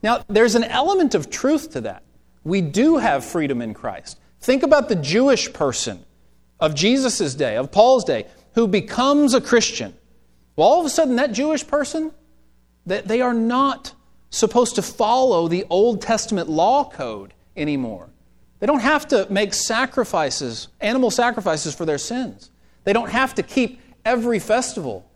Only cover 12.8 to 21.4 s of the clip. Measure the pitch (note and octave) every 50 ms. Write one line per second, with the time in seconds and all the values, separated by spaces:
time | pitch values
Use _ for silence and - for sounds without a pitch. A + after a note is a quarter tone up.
12.8 | _ - F#3 G#3 G#3 F#3+ G#3+ A#3+ B3+ B3 A#3+ A#3 A3+ A3+ A#3+ B3+ C#4 C#4 B3+ -
13.8 | - - - _ _ _ - - _ _ - - - - - A#3+ B3 A#3 - -
14.8 | F3+ - - - A3 G#3+ A#3 C4 C4 C4 - E3 E3+ E3 E3 F3+ F#3+ - F3 F#3
15.8 | G3+ A#3+ A#3 F#3+ - - A3+ G#3+ - - A3 F#3+ E3 D3+ D#3+ D#3 E3 G3+ B3+ C#4+
16.8 | C#4+ - - - C#3 A#2+ A2 G#2 G2 G2 - _ _ _ _ - D3+ D3+ D3 C#3
17.8 | B2+ A#2 G#2+ F#2 E2 - - _ _ _ _ _ - _ _ _ - G#3+ A#3+ B3+
18.8 | G#3+ C4+ D#4 D4 D4 - - A3 F#3+ - G3+ G3 G#3+ G3+ G#3 - - - A3+ A3+
19.8 | C4 B3+ - - A#3 - - F3+ D#3 C#3 B2 - D3+ B2 A2+ A2 - - _ _
20.8 | - G#3 A3+ C4 B3+ A3+ - - A#3+ A#3+ A#3 A#3